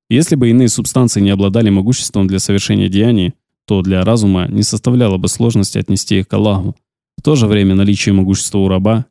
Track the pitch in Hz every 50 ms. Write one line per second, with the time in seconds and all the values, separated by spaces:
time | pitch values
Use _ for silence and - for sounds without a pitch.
0 | _ - 113 143 170 - 160 131 123 117 113 131 127 110 - 113 104 - - 131
1 | 123 113 - 104 98 98 98 95 98 95 95 117 113 101 98 95 95 120 131 -
2 | - - - 101 95 95 95 92 - - 98 98 - - 104 101 98 95 95 101
3 | 110 123 117 98 90 82 - _ _ _ _ _ _ - 104 95 90 95 92 92
4 | 92 110 117 113 104 98 95 92 90 - 101 104 104 - 117 107 - 123 123 123
5 | 120 101 95 92 - - - - 117 117 117 104 95 - - 104 92 - 98 -
6 | - - 101 95 98 - - 101 104 104 98 95 92 120 - _ _ _ _ _
7 | _ _ _ - - 147 151 127 113 101 107 104 98 95 95 98 101 101 101 -
8 | - 104 98 95 95 95 98 - - - - 98 95 95 95 92 98 107 113 110
9 | 123 _